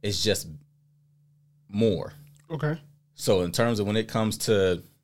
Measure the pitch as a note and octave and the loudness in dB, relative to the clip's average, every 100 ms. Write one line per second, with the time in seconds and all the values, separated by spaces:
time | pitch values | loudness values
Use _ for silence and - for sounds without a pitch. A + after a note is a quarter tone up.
0 | G#2 F#2+ G#2+ F#2+ - D2+ _ _ _ _ | -4 -2 0 0 -2 -16 _ _ _ _
1 | _ _ _ _ _ _ _ G2+ A2+ F2 | _ _ _ _ _ _ _ 0 2 0
2 | - - - - _ D3+ D3+ D#3+ - _ | -6 -14 -20 -20 _ -6 -4 -4 -10 _
3 | _ - - G2 F2 F2 A#2 A2 G2+ G#2+ | _ -8 2 2 2 0 0 2 0 0
4 | A2 A#2 A2 G#2+ - G#2+ F#2+ F2 - _ | 0 0 0 -2 0 4 4 0 -6 _